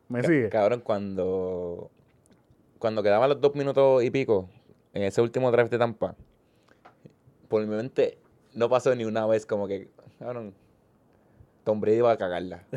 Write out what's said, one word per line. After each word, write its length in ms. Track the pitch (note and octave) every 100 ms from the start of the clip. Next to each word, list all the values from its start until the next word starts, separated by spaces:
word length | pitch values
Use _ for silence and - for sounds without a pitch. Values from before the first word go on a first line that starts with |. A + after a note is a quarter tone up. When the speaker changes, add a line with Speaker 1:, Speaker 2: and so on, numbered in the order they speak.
| _
Speaker 1:
¿Me 120 | A#2+
Speaker 2:
Ca-, 60 | F3
Speaker 1:
sigue? 220 | D3+ G#2+
Speaker 2:
cabrón, 320 | A2 G#2 A#2+
cuando, 1080 | - G2+ G2+ F#2+ F#2 F#2 F#2 F2+ F2 F2 - _ _ _ _ _ _ _ _ _
cuando 240 | A2+ A2
quedaban 280 | G2+ G#2 C3+
los 100 | C3
dos 140 | C#3+ C#3+
minutos 480 | C#3 C3+ C3+ C3
y 80 | B2+
pico 360 | C3+ B2+ G2 F#2 - _ _ _
en 100 | -
ese 180 | G2 A#2
último 280 | A#2 C3 B2+
drive 180 | A#2 A2+
de 80 | A#2
Tampa, 360 | A#2 G#2 F#2 - - _ _ _ _ _ - _ - _ _ _ _
por 180 | G#2+ G#2+
mi 100 | G#2+
mente 420 | C3 - B2+ - _ _ _ A2
no 120 | A#2
pasó 240 | B2+ C3+ B2
ni 80 | A2
una 200 | A2+ A2
vez 200 | A2 -
como 220 | G#2+ G2
que, 220 | G2 - _ - _
cabrón, 340 | A#2+ A#2+ G#2 - _ _ _ _ _ _ _ _ - _
Tom 160 | - G#2+
Brady 200 | G#2 A2+
va 100 | A#2+
a 60 | A2
cagarla. 480 | F#2+ F2 F2+ F2 -